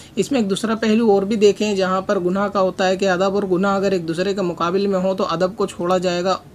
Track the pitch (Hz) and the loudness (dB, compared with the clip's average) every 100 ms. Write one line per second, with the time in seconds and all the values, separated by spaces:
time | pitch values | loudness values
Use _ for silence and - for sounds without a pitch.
0 | - - - 269 196 190 220 220 226 214 | -12 -4 -2 0 0 -2 -2 -2 2 2
1 | 233 196 196 226 208 196 214 196 185 190 | 4 4 2 2 4 2 -2 0 0 -2
2 | 190 196 175 196 202 202 190 185 185 190 | -2 -2 0 0 0 0 0 0 0 0
3 | 196 180 196 196 196 180 202 196 190 185 | 0 2 0 0 0 0 2 0 0 0
4 | 160 165 196 196 180 165 170 190 202 190 | -2 -2 -2 -2 -2 -2 -2 0 0 0
5 | 190 190 202 165 185 - 190 - 175 185 | 0 -2 -2 0 -2 -2 -4 -2 0 0
6 | 180 175 185 180 - | 0 -2 -2 -2 -4